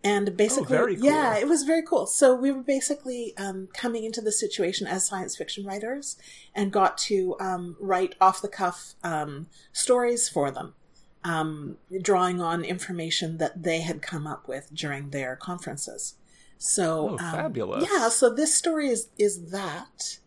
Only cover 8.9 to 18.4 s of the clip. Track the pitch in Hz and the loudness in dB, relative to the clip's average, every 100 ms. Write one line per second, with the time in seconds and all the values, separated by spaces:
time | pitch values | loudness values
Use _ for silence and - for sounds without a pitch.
8.9 | - 175 156 147 143 165 - - - - | -8 -4 -2 -4 -8 -12 -18 -12 -4 4
9.9 | 247 240 240 - - 143 135 - - _ | 4 4 2 0 0 0 -2 -12 -16 _
10.9 | _ - _ 175 160 156 151 147 - _ | _ -20 _ -4 -2 -2 -4 -10 -12 _
11.9 | 185 185 190 180 180 170 170 165 180 - | -4 2 4 4 2 0 -2 -2 -6 -6
12.9 | 175 160 - 165 165 240 185 170 165 160 | -6 -2 -2 -4 -2 -2 0 -2 0 -2
13.9 | 147 - 165 151 143 - 131 - 151 151 | -6 -6 -6 -6 -10 -8 -10 -10 -8 -6
14.9 | 139 143 139 131 127 - 175 - 139 - | -6 -6 -6 -6 -8 -8 -8 -8 -8 -10
15.9 | - - - _ _ - - - - 170 | -8 -10 -12 _ _ -20 -6 -2 2 2
16.9 | 160 151 - 170 - 311 156 98 - 370 | 0 -2 -2 -4 -4 -4 -2 -4 -2 2
17.9 | 392 233 233 247 233 | 4 4 6 4 4